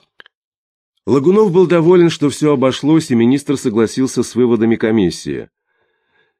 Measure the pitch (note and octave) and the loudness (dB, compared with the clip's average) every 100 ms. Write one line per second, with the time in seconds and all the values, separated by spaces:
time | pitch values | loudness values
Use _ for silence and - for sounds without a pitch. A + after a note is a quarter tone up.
0 | _ - _ _ _ _ _ _ _ _ | _ -20 _ _ _ _ _ _ _ _
1 | - C3+ C#3+ G3+ G#3+ F3 E3+ E3+ D#3+ F3+ | -2 0 2 2 2 2 2 2 4 4
2 | E3+ - D3 - D3+ C#3+ C3 B2+ C#3 D#3+ | 2 0 -4 -2 -2 0 0 -2 0 0
3 | D#3+ A#2 A#2+ C#3 C#3+ C3+ C3 G#2+ G#2+ C3 | 0 0 2 0 -2 -4 -2 0 -2 -2
4 | C3 B2+ A#2 A2+ B2 A#2 A2+ A2 A2+ A2 | -4 -4 -4 -2 0 2 0 0 0 0
5 | F2+ - D2+ B1+ A1+ _ _ _ _ _ | 0 -4 -10 -12 -14 _ _ _ _ _
6 | _ _ _ | _ _ _